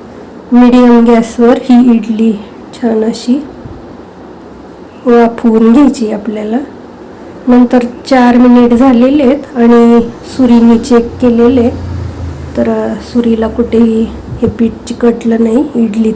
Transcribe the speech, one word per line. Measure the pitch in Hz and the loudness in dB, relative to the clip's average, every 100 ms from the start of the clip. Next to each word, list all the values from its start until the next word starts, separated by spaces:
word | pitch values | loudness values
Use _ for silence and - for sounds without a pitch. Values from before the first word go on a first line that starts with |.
| - - - - - | -20 -20 -20 -20 0
मीडियम | 240 247 247 247 240 | 2 4 4 4 4
गॅसवर | 233 226 - - 233 269 | 4 2 0 0 2 2
ही | - 240 247 | 2 2 4
इडली | 226 214 214 226 202 - - - | 2 -2 -2 -2 -4 -10 -20 -20
छान | - 233 220 | -8 -4 -2
अशी | 220 - - 277 - - - - - - - - - - - - - - - - 254 | -4 -4 -4 -4 -6 -16 -18 -18 -20 -20 -20 -20 -20 -20 -20 -20 -20 -20 -20 -8 0
वाफवून | 233 226 233 233 220 226 | 2 2 0 0 2 2
घ्यायची | 269 269 - 214 | 4 2 0 -6
आपल्याला. | 208 226 214 208 240 294 - - - - - - - 254 | -6 -8 -8 -6 -6 -8 -16 -20 -20 -20 -20 -20 -8 0
नंतर | 247 240 247 240 - - | 2 2 0 -2 -8 -2
चार | 262 240 240 | 0 2 4
मिनिट | 247 240 240 | 4 4 4
झालेले | 233 269 233 262 302 | 2 2 2 2 2
आहेत | 254 285 - 247 | 0 -2 -4 0
आणि | 233 233 233 233 - - - - | 2 4 4 2 0 -8 -10 -2
सुरीने | 247 233 233 226 | 2 4 4 2
चेक | - 240 - - | 2 0 0 -2
केलेले, | 247 233 240 262 233 - - - - - - - - - | 0 2 2 2 0 -4 -8 -10 -10 -10 -12 -12 -10 -6
तर, | 233 | -4
अ, | 220 220 | -4 -6
सुरीला | 208 - 240 233 220 220 | -8 -6 -4 -2 -2 -4
कुठेही | 240 233 226 226 220 226 - - - | -4 -2 0 0 0 -4 -8 -14 -6
हे | 226 | -4
पीठ | - 226 - - | -2 -4 -6 -12
चिकटलं | 233 240 233 233 226 | -4 -2 -2 -2 -2
नाही, | 226 233 311 | 0 -2 -2
इडली | 240 220 214 220 | -2 -2 -2 -4